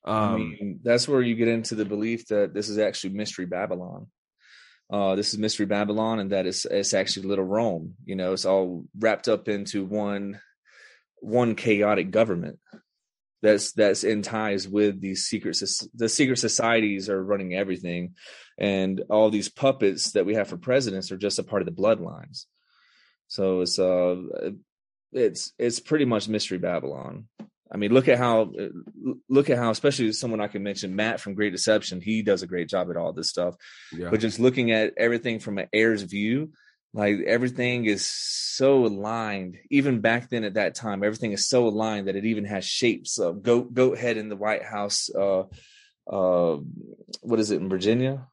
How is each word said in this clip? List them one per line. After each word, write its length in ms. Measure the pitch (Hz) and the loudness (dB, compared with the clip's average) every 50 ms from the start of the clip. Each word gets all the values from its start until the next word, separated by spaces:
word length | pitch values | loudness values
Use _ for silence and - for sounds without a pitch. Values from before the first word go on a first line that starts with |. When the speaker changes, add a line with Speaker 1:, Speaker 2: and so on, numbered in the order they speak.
| _ | _
Speaker 1:
I 220 | - 107 110 107 101 95 | -2 0 0 2 2 0
Speaker 2:
Um, 20 | 90 82 82 | -2 -2 -6
Speaker 1:
mean, 300 | - - 101 101 90 - - | -8 -8 -8 -8 -8 -4 2
that's 240 | 120 120 120 - - | 2 4 4 4 2
where 120 | 143 131 | 2 2
you 120 | 123 120 113 | 4 2 2
get 140 | 113 117 113 | 2 2 2
into 260 | 117 117 110 - 117 | 2 0 -2 -4 -2
the 100 | 107 107 | -2 -2
belief 420 | 95 104 104 107 113 117 113 - - | -2 -2 -2 -2 -2 -4 -4 -4 -2
that 260 | 110 104 101 90 - | 2 2 2 0 0
this 140 | 101 104 110 | -6 -6 -2
is 100 | 104 104 | 0 0
actually 360 | 107 98 - - - 95 98 | 0 0 0 -4 -6 -6 -6
Mystery 320 | 101 107 - - - 92 | -6 -6 -8 -6 -8 -6
Babylon. 600 | 87 87 87 101 - 92 90 90 90 90 - - - _ _ _ _ _ _ _ _ - - - - _ _ _ _ | -4 -4 -4 -2 -4 -4 -6 -6 -10 -12 -14 -16 -18 _ _ _ _ _ _ _ _ -20 -20 -20 -20 _ _ _ _
Uh, 280 | 101 101 101 95 95 | -2 0 2 2 2
this 160 | 98 104 - | 2 0 -2
is 60 | - 104 | -2 -2
Mystery 260 | 107 107 - - 104 | -2 -2 0 -2 -2
Babylon, 540 | 95 104 101 104 104 104 107 110 113 113 110 | 0 0 0 0 0 0 0 0 0 -2 -2
and 100 | 98 95 | -2 -2
that 160 | 98 95 92 | 0 0 0
it's, 180 | 92 92 - - | 0 -2 -4 -4
it's 300 | - - 101 98 - - | -2 -2 0 0 2 0
actually 320 | 95 95 - - 98 95 | 0 0 0 -4 -4 -2
Little 180 | 95 101 95 92 | -2 0 0 0
Rome. 500 | 92 101 110 117 110 90 82 80 - - - - | 0 0 0 0 0 -2 -2 -6 -10 -14 -16 -10
You 100 | - 98 | -8 -6
know, 180 | 95 92 92 95 | -2 -2 -2 -2
it's 100 | 92 - | 0 2
all 380 | 92 95 95 95 90 90 82 82 - _ | 2 2 2 2 0 -4 -8 -12 -14 _
wrapped 320 | 95 110 113 104 - - - | 0 0 0 0 2 0 0
up 200 | 110 101 - 107 | 0 0 0 -4
into 360 | 104 101 101 101 - 101 95 | -4 -4 -4 -4 -4 -4 -4
one, 560 | 92 104 107 104 101 101 101 101 101 101 110 - _ _ _ _ _ _ - - - - _ _ _ _ _ | -2 -2 -2 -2 -2 -2 -4 -6 -8 -10 -12 -18 _ _ _ _ _ _ -20 -20 -20 -20 _ _ _ _ _
one 340 | - 107 110 123 123 117 107 | -8 0 2 2 2 2 0
chaotic 540 | - - 120 107 101 104 104 107 98 85 95 | 0 2 2 4 4 4 4 4 2 0 0
government 480 | 90 107 113 110 92 87 90 85 - _ _ _ - - _ _ _ _ _ _ _ _ _ _ _ _ | 2 2 2 2 0 -4 -4 -8 -10 _ _ _ -20 -20 _ _ _ _ _ _ _ _ _ _ _ _
that's, 300 | - 107 107 101 - - | 4 4 4 4 2 -2
that's 320 | - - 107 101 95 - - | 2 4 4 4 4 2 2
in 180 | 101 110 104 | 0 0 0
ties 460 | 98 - 113 110 110 107 101 95 92 95 | -2 -4 -4 -2 -2 0 -2 -2 -4 -2
with 320 | 98 104 104 104 98 95 | 2 4 4 4 2 -2
these 240 | 92 95 95 95 - | -6 -6 -4 -4 -4
secret 320 | - - 104 - 101 85 | -4 -4 -4 -4 -4 -4
soc-, 320 | - - - - - - - - | -2 -2 -2 -4 -4 -6 -10 -4
the 140 | 117 117 110 | -2 -2 0
secret 280 | - - 147 131 127 123 | 2 2 2 2 2 0
societies 680 | - 110 - 117 113 113 117 113 110 104 101 98 95 107 | 0 0 0 0 2 4 4 4 2 2 0 -2 -2 -2
are 140 | 101 95 | -2 -2
running 320 | 92 95 101 98 95 90 87 | 0 0 -2 -2 -2 -4 -2
everything, 600 | 95 101 95 92 - 95 87 87 87 87 90 90 _ - - - - - _ _ - | -2 -2 -2 -4 -4 -4 -6 -4 -4 -6 -8 -10 _ -20 -20 -20 -20 -20 _ _ -2
and 440 | - 101 98 95 95 95 95 95 - - | -2 0 2 2 0 0 -2 -4 -2 2
all 220 | 104 107 110 107 | 4 4 6 4
these 180 | 107 104 98 - | 4 0 -4 -4
puppets 640 | _ - - 135 131 127 110 98 92 78 - - | _ 0 0 0 2 4 2 2 2 0 -6 -2
that 140 | - 104 90 | 0 0 0
we 80 | 95 107 | 2 0
have 140 | 110 98 - | -2 -2 -4
for 100 | 92 87 | -6 -10
presidents 520 | - 127 123 139 131 113 98 95 92 - | -4 0 0 2 2 0 -4 -6 -8 -8
are 60 | 98 | -8
just 220 | 92 101 101 - - | -4 -4 -2 -2 -2
a 40 | |
part 200 | 92 - 110 101 | -4 -2 -2 -2
of 40 | 87 | -2
the 160 | 87 85 90 | -2 -2 0
bloodlines. 600 | 95 107 113 98 87 82 - - - - - - - _ _ _ _ _ _ _ _ _ _ _ _ _ _ _ _ _ | 2 2 2 2 -2 -10 -10 -14 -16 -18 -18 -18 -20 _ _ _ _ _ _ _ _ _ _ _ _ _ _ _ _ _
So 340 | - - 98 95 92 92 | -4 -2 0 2 2 2
it's, 160 | 90 87 - - | 0 0 0 2
uh, 380 | 92 90 90 90 90 90 90 90 90 - - - - 90 101 - _ _ _ _ _ _ _ _ _ _ | 2 4 4 4 4 2 2 0 -4 -8 -8 -6 -6 -6 -8 -10 _ _ _ _ _ _ _ _ _ _
it's, 400 | - 127 120 104 - - - - _ - | 0 2 2 2 2 -2 -10 -10 _ -2
it's 220 | 123 120 117 - | -2 -2 -2 -4
pretty 240 | - - 151 156 143 | -2 0 2 2 4
much 240 | 123 117 107 98 107 | 2 2 0 0 0
Mystery 300 | 107 107 - - 95 92 | -2 -2 -2 -2 -4 -4
Babylon. 680 | 85 90 87 82 - 67 71 65 - - - - 110 _ _ _ - - _ _ _ _ | -2 -2 -2 -2 -4 -6 -8 -8 -10 -12 -12 -14 -16 _ _ _ -20 -20 _ _ _ _
I 40 | - | -6
mean, 160 | 101 104 104 | -2 2 6
look 160 | 117 131 127 - | 6 6 8 6
at 100 | 135 120 | 4 4
how, 340 | 123 120 117 113 110 - - - 101 - - 87 - - - - - 131 - - _ _ | 4 4 4 4 2 0 -4 -8 -8 -8 -10 -12 -16 -16 -18 -8 -8 -8 -8 -8 _ _
look 220 | 131 139 143 143 | 4 4 4 4
at 80 | 131 120 | 2 2
how, 120 | 120 117 | 2 0
especially 420 | 110 - - 143 135 - 120 110 | 0 2 2 0 2 2 0 0
someone 280 | 110 - - 120 113 107 | 0 -2 -4 -4 -2 -4
I 60 | 104 104 | -4 -4
can 140 | - 101 | -4 -6
mention, 320 | 98 101 98 - - 95 92 | -6 -4 -6 -6 -6 -6 -2
Matt 260 | 101 107 113 113 - | -2 0 0 -2 -4
from 140 | - 101 98 | -6 -8 -2
Great 160 | 98 104 104 | 0 0 0
Deception, 500 | 87 82 - 110 107 107 - - 95 90 | 0 -2 2 4 2 2 2 -2 -8 -6
he 220 | 87 104 110 110 | -4 -2 -2 0
does 200 | 104 104 98 87 | 2 2 2 2
a 40 | 92 | 0
great 220 | 87 92 87 85 80 | -6 -4 -4 -4 -2
job 200 | - 92 90 90 | -2 -2 -2 -2
at 60 | 85 | -4
all 160 | 85 85 82 | -4 -4 -4
this 180 | - - 85 - | -4 -4 -6 -4
stuff. 260 | - - 87 90 87 _ - - - - - - | -2 -2 -2 -2 -4 _ -18 -20 -20 -20 -20 -16
Speaker 2:
Yeah. 180 | - 85 87 87 | -12 -10 -4 0
Speaker 1:
But 100 | 107 107 | 0 2
just 180 | 113 113 104 117 | 0 0 0 4
looking 320 | 117 127 127 131 123 113 | 4 4 4 4 0 2
at 220 | 113 110 110 98 - | 2 2 2 0 0
everything 440 | - 113 117 120 113 - 123 113 107 | 2 2 2 2 0 -2 -4 -6 -4
from 180 | 98 110 101 98 | -6 -6 -6 -6
an 100 | 71 - | -6 -2
heir's 300 | - 107 110 113 113 104 | 2 4 4 4 4 2
view, 500 | 98 87 92 101 104 110 120 139 156 156 - _ _ _ _ _ _ _ | -2 -6 -4 -2 0 0 0 0 -2 -4 -10 _ _ _ _ _ _ _
like, 240 | - 107 104 101 104 98 - | -4 0 2 2 2 2 2
everything 600 | - 113 120 127 123 123 127 123 123 123 123 117 | 0 0 2 0 -2 -2 0 -2 0 0 0 2
is 200 | 110 104 95 - | 0 0 0 -2
so 800 | - - - - - - - - - - - 131 139 139 135 123 | -6 -6 -6 -6 -6 -6 -6 -6 -6 -2 2 4 6 6 6 6
aligned. 720 | 110 101 98 101 107 113 117 113 107 101 98 95 90 87 - _ _ | 4 0 -2 -4 -4 -4 -4 -4 -4 -4 -6 -6 -8 -12 -16 _ _
Even 300 | 143 139 135 143 127 113 | 2 2 4 4 2 4
back 300 | 101 113 113 120 120 - | 4 2 2 2 0 -4
then 140 | 123 117 110 | -4 -2 -2
at 100 | 104 95 | -2 0
that 220 | 107 101 85 - | 0 0 0 -2
time, 260 | - 117 110 101 98 | -4 -6 -6 -4 0
everything 300 | 101 107 107 107 120 110 | 0 0 0 0 -4 -4
is 160 | 101 98 - - | -2 -2 -2 2
so 180 | 131 123 120 | 4 4 4
aligned 400 | 113 104 107 110 110 107 104 98 | 4 2 0 -2 -2 -2 -2 -4
that 80 | 98 95 | -4 -4
it 100 | 101 101 | -2 -2
even 180 | 113 113 107 104 | -2 -2 -2 -4
has 200 | 101 104 95 92 | -4 -4 -6 -4
shapes 540 | - - - 127 120 101 - - - - 113 | -4 -4 2 2 2 2 0 -4 -8 -4 -2
of 240 | 98 87 87 104 | -2 -2 -2 -2
goat, 320 | - 120 120 120 123 - 120 | 2 2 2 2 2 -2 2
goat 240 | 127 127 127 - - | 2 4 4 2 0
head 200 | 123 120 113 110 | -2 -2 -2 -2
in 100 | 107 107 | -4 -6
the 80 | 104 | -8
White 260 | 95 104 107 107 - | -4 -2 -2 -2 -2
House. 460 | - 104 110 104 104 101 101 - - - | -4 -8 -6 -6 -4 -2 -2 -4 -4 -4
Uh, 320 | - - 98 98 98 92 95 95 - - - - - - _ _ _ _ _ - | -2 0 2 2 2 2 0 -2 -10 -20 -20 -20 -20 -20 _ _ _ _ _ -6
uh, 500 | - 98 92 92 90 87 87 85 78 73 71 - - - - - - _ - - - - | -2 0 2 4 4 4 4 2 2 0 -4 -10 -12 -14 -16 -18 -20 _ -18 -18 -18 -14
what 180 | - 113 117 110 | -4 0 0 0
is 100 | 110 104 | 2 2
it 100 | 104 76 | 0 -2
in 80 | 87 95 | 0 -2
Virginia? 600 | 95 92 90 104 113 123 127 131 135 135 127 - | -2 0 2 2 2 4 2 0 -2 -4 -10 -16